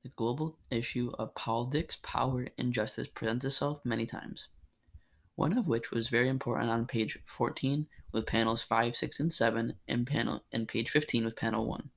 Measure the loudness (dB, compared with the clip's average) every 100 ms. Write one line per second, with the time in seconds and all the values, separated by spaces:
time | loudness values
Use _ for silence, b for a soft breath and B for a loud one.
0 | -16 -2 0 0 -2 -6 -4 -4 -2 -2
1 | -2 -2 -6 -6 -2 0 2 0 -2 -6
2 | -4 0 2 0 -4 -2 0 2 0 0
3 | -4 -2 0 0 2 2 2 -2 -2 -2
4 | -2 -6 -10 -12 -14 -18 -20 _ b b
5 | b b b 0 2 2 2 0 0 -4
6 | 2 2 4 2 0 0 2 0 0 0
7 | -2 -4 -12 -2 -2 0 0 0 -2 b
8 | b -2 0 2 2 2 2 2 2 0
9 | 0 2 4 4 4 2 -2 -4 -4 -2
10 | 0 0 0 -4 _ -4 -2 -2 2 2
11 | 2 0 0 -2 -2 0 -2 -4 -8